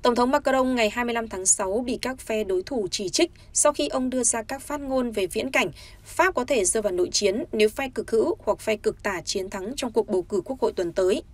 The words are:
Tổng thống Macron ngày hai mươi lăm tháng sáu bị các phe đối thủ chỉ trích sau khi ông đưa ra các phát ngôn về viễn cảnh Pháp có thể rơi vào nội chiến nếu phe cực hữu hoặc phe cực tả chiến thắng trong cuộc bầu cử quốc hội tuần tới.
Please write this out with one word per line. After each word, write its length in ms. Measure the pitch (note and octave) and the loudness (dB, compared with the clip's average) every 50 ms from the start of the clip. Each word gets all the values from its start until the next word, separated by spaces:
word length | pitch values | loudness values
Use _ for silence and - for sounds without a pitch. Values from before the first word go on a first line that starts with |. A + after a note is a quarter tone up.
| - | 4
Tổng 120 | B3 A#3+ | 2 4
thống 160 | A#3 B3 B3+ | 4 4 4
Macron 440 | C#4 D4 - C4+ C4 C4 C4 B3+ B3+ | 4 2 2 4 2 4 2 2 2
ngày 160 | A#3+ A3 G#3 | 2 2 2
hai 140 | G#3 A#3+ A#3+ | 2 0 -2
mươi 100 | A#3+ A#3 | -2 -2
lăm 140 | A#3 A3+ A3 | -2 -4 -4
tháng 180 | G#3+ F#3+ F#3 | -8 -4 2
sáu 360 | F#3 - - G3+ F#3+ F#3+ A#3 B3+ | 2 2 2 2 0 0 -2 0
bị 120 | A#3+ B3 G3+ - | -2 -4 -4 -4
các 180 | B3 C4 B3+ | -6 -6 -6
phe 240 | - - A3+ G#3+ G#3+ | -6 -4 -2 -2 0
đối 180 | F#3+ F#3+ F#3 F#3 | 0 0 -2 -2
thủ 260 | - C#4+ B3 G3+ F3 | -2 -4 -4 -2 -2
chỉ 180 | - - G#3 F3+ | -4 -4 -6 -4
trích 220 | - - E4 E4+ - - - - - | 2 0 0 0 0 -16 -20 -6 -2
sau 200 | - - D4 D4 | 2 2 2 2
khi 160 | - D4 C#4+ | 2 -2 -2
ông 220 | - C4+ B3+ B3+ | -2 -2 -2 -2
đưa 120 | B3+ B3+ A#3+ | -2 0 0
ra 200 | - - A#3 A3 | 0 0 0 -4
các 200 | - C4+ C4+ - | -6 -8 -10 -6
phát 180 | - D4 D4 | -8 -8 -6
ngôn 300 | C#4+ C4+ C4 C4 B3+ A#3+ | -4 -2 0 0 0 0
về 160 | A3 G#3+ F#3+ | 0 -2 -2
viễn 240 | F3+ - A3 B3 C4 | -2 -2 -4 -4 0
cảnh 200 | C4 C#4 A#3 F3 D3 - - - - - - | 0 0 0 0 -4 -10 -20 -20 -20 -20 -20
Pháp 300 | - - - E4 F#4 F4+ | -16 0 2 2 4 4
có 100 | - B3 | 0 0
thể 200 | B3+ D4 A#3+ F#3+ | 2 2 2 2
rơi 180 | - - A3 G#3 | 2 0 0 0
vào 100 | G#3 F#3 | 0 2
nội 160 | F3 F3+ E3+ - | 2 0 0 0
chiến 320 | - G#3 F#3+ F#3 A#3+ - - - | 0 2 2 0 0 -4 -4 2
nếu 160 | A3 G#3+ G#3+ | 2 2 2
phe 200 | - - C#4 C4+ - | 2 0 -6 -4 -4
cực 160 | - - - | -6 -6 0
hữu 260 | - A3 - D#4+ F#4+ - | 2 2 2 2 0 -2
hoặc 220 | - - G3 - | 0 -2 -2 0
phe 160 | - - A3 | 0 -4 -4
cực 260 | G#3+ - A3 - - - | 0 0 -2 -2 -2 -4
tả 180 | G#3 F#3+ F3 D#3+ | -4 -4 -4 -6
chiến 260 | - - G3 F#3+ F#3+ | -4 -4 -4 -4 -4
thắng 220 | - G3 F3+ G#3 C4+ | -6 -8 -8 -6 -6
trong 160 | - - A#3+ - | -6 -6 -2 0
cuộc 160 | A#3 G#3 - | 0 0 2
bầu 140 | G3+ F#3 F3 | 0 -2 0
cử 180 | - A3 G3 - | 0 -2 -4 -2
quốc 160 | - C4+ C4 | -2 -4 0
hội 120 | - - - | 0 0 0
tuần 200 | - F#3+ E3+ E3 | 0 -4 -2 0
tới. 300 | - F#3+ F#3 G#3 D4+ - - | 2 2 2 2 0 -2 -8